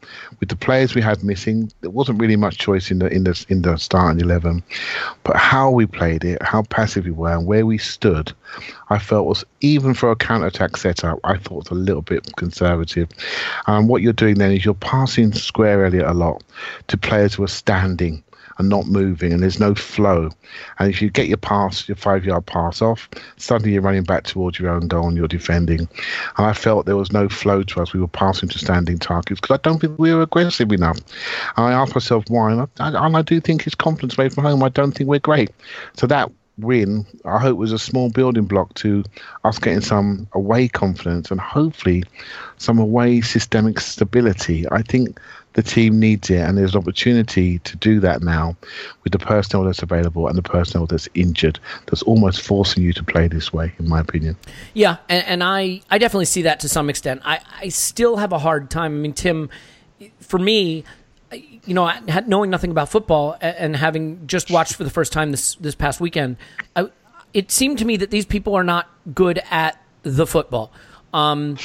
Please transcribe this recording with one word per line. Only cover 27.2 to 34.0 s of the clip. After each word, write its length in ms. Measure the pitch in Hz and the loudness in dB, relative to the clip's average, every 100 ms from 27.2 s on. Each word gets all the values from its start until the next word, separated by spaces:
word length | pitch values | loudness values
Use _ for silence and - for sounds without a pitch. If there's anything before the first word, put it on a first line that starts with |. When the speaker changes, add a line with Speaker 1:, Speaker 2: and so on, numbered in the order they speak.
| 101 | 0
Speaker 1:
flow 340 | - 104 98 | 0 0 2
to 180 | 95 - | 0 -4
us. 120 | 85 | -4
We 80 | 92 | -2
were 80 | 90 | -2
passing 400 | - 98 95 90 | 0 0 0 -4
to 100 | - | -4
standing 400 | - 90 85 85 | 0 0 2 -2
targets 400 | - 87 85 98 | -2 -4 -4 -6
'cause 160 | - | 0
I 60 | 135 | 0
don't 160 | 156 160 | 2 0
think 180 | 160 156 | 0 0
we 160 | 165 | 2
were 100 | 165 | 4
aggressive 500 | 160 165 175 - 113 | 2 2 0 0 0
enough. 240 | 101 82 82 - - - - - - | 2 2 0 -8 -14 -10 -8 -6 0
And 100 | 117 | 2
I 40 | |
asked 240 | 127 135 | 2 2
myself 300 | 135 - 117 107 | 0 0 0 2
why, 240 | 117 110 | 0 2
and 180 | 113 139 - | 2 -2 -4
I, 260 | 151 156 156 | -4 0 2
and 100 | 160 | 2
I 60 | |
do 180 | 156 165 | 2 0
think 220 | 156 160 | 2 0
his 140 | - - | 0 -2
confidence 420 | - 156 | -2 0